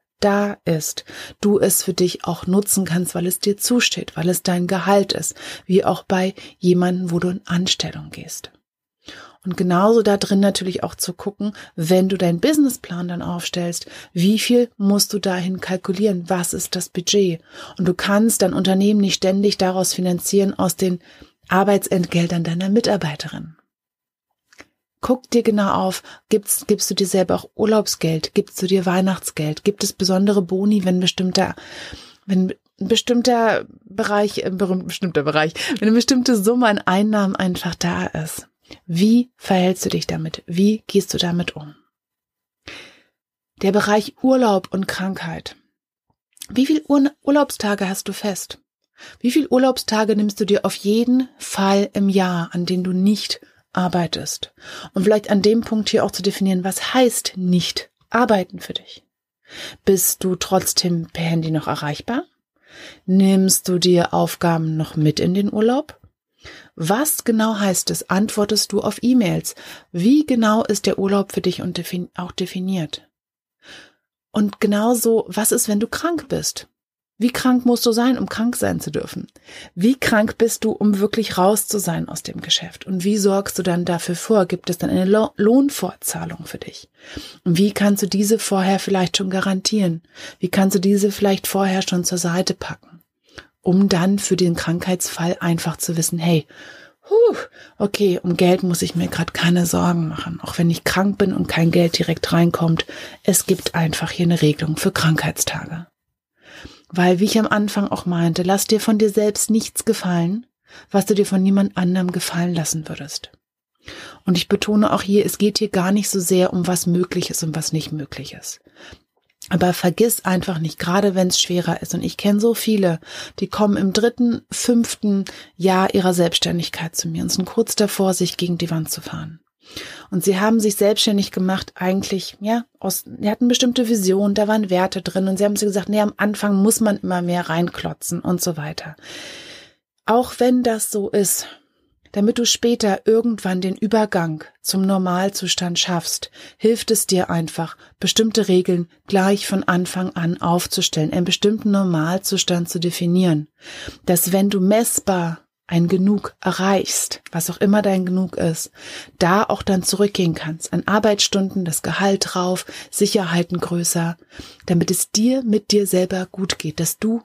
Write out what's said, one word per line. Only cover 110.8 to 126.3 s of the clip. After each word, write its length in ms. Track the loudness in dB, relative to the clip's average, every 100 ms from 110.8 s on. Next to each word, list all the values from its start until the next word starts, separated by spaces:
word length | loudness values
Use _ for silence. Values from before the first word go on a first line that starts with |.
| -2
was 160 | 0 2
du 80 |
dir 140 | 2 2
von 160 | 2
niemand 340 | 4 4 2 0
anderem 340 | 0 0 -2
gefallen 440 | -4 -4 -4 -2 -2
lassen 340 | -4 -6 -10
würdest. 400 | -12 -12 -12 -14 _ _ _ _ _ -20 -20 -20 -8 -2
Und 100 | 0
ich 120 | 0
betone 440 | -2 0 2 2
auch 120 | 0
hier, 200 | 2 2 2
es 100 | 0
geht 220 | 0 0
hier 100 | -2
gar 220 | 0 0
nicht 180 | 0 0
so 100 | -2
sehr 340 | 2 2 2
um 120 | 0 -2
was 220 | -2 0
möglich 420 | 0 0 -4 -4
ist 140 | -6
und 120 | -6 -6
was 160 | -4
nicht 200 | -4 -4
möglich 420 | -8 -10 -12 -14
ist. 280 | -14 -14 -16 _ _ -20 -20 _ _ _ _ -4
Aber 220 | 0 2
vergiss 520 | 2 0 2 2 0 -2
einfach 340 | -2 -2 -4
nicht, 180 | -6 -4
gerade 380 | -2 0 2 2
wenn's 260 | 2 0
schwerer 400 | 0 -2 -2 -4
ist, 140 | -6 -6
und 80 |
ich 140 | -6 -2
kenn 220 | 0 2
so 140 | 2
viele, 460 | 0 0 2 2 0 -6 -16 -16 -8
die 80 | -6
kommen 300 | 0 2 2
im 160 | 0
dritten, 480 | 2 2 2 0 0 -6
fünften 760 | -4 2 2 2 -2 0 0 -2 -10 -20 -2
Jahr 400 | 2 4 2 2
ihrer 180 | 2
Selbstständigkeit 800 | 2 2